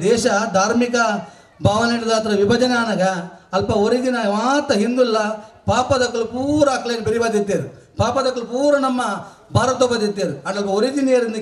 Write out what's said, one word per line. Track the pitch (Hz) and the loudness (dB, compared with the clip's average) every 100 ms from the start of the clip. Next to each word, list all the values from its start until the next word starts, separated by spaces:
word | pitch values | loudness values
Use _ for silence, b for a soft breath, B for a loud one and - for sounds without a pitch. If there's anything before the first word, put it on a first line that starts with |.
ದೇಶ | 185 240 240 202 226 | 2 2 2 0 0
ಧಾರ್ಮಿಕ | 190 202 233 240 240 226 202 175 B B _ | 0 2 2 0 2 0 0 -6 B B _
ಭಾವನೆ | 196 214 233 233 226 | 0 2 0 0 0
ಹತ್ರ | 220 214 202 | 0 0 0
ವಿಭಜನೆ | 202 240 254 | 2 2 2
ಆನಗ | 240 226 180 190 185 175 B B | 2 0 0 0 -2 -8 B B
ಅಲ್ಪ | 190 202 | -4 0
ಒರಿಜಿನ | 214 214 247 254 240 | 0 2 2 0 0
ಮಾತ | 208 202 247 285 285 | 0 0 0 0 0
ಹಿಂದುಲ್ಲ | 202 233 254 240 220 208 214 B B - | 0 0 2 2 2 -2 -6 B B -2
ಪಾಪದಕ್ಕಲು | 202 247 269 240 233 | 0 0 0 0 -2
ಪೂರ | 233 247 277 302 277 | -6 -4 -2 2 2
ಅಕ್ಲೇನು | 247 233 226 | 2 -4 -4
ಬೆರಿಬಾದಿತ್ತೇರು | 214 233 233 208 190 165 139 - - - | -2 -2 0 0 0 -4 -6 -12 -16 -2
ಪಾಪದಕ್ಕಲು | 220 262 254 247 | 0 0 -2 -4
ಪೂರ | 226 247 294 285 | -6 0 2 2
ನಮ್ಮ | 262 247 240 190 B B B | 0 -2 -4 -6 B B B
ಭಾರತ | - 247 254 | 0 0 2
ಬದಿತ್ತೇರು | 247 226 208 196 170 139 175 | 2 2 -2 -2 -4 -4 -6
ಅಡ್ಲ | 202 202 | -6 -2
ಒರಿಜಿನ್ | 196 262 277 269 | 0 0 0 2
ಏರಂದ | 247 233 214 | 2 2 -4